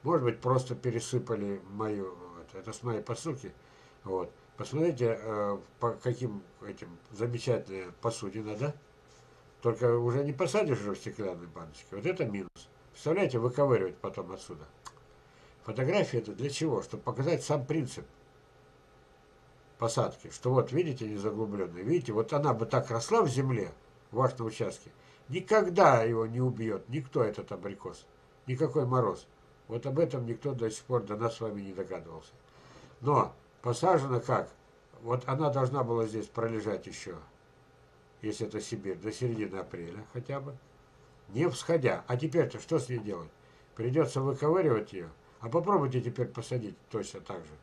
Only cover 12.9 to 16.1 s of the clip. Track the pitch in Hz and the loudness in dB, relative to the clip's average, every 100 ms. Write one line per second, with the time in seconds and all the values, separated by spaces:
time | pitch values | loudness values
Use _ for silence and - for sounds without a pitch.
12.9 | - 147 180 165 123 120 123 143 113 92 | -6 0 2 2 2 2 4 6 6 4
13.9 | - 98 98 90 95 - 80 78 - - | -2 -8 -6 -10 -12 -12 -14 -16 -18 -20
14.9 | - - - - - - - - 110 131 | -20 -20 -20 -20 -20 -20 -14 -8 0 2
15.9 | 202 - | 4 4